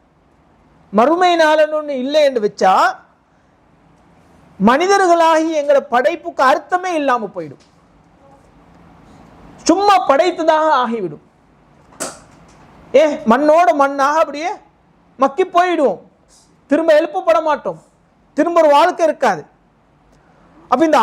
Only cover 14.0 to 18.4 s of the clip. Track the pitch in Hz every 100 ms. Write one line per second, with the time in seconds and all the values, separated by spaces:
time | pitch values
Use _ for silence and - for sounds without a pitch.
14 | 277 311 311 285 349 381 _ _ _ _
15 | _ - 269 370 370 339 359 320 254 170
16 | - _ _ _ _ _ - 302 330 302
17 | 330 381 359 330 311 269 196 160 _ _
18 | _ _ _ -